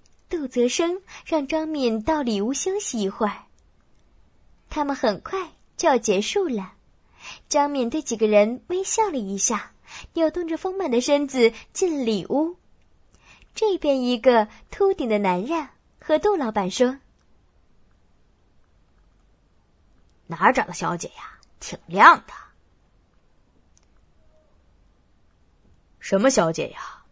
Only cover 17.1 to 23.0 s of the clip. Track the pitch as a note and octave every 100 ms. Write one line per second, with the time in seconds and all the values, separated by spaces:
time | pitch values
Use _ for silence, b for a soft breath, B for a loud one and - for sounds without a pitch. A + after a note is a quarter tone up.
17.1 | _ _ _ _ _ _ _ _ _ _
18.1 | _ _ _ _ _ _ _ _ _ _
19.1 | _ _ _ _ _ _ _ _ _ _
20.1 | _ - E3 G3+ B3+ - - E3 E3+ -
21.1 | - - - _ _ - - - F3+ C#4
22.1 | C#4 - - - _ _ _ _ _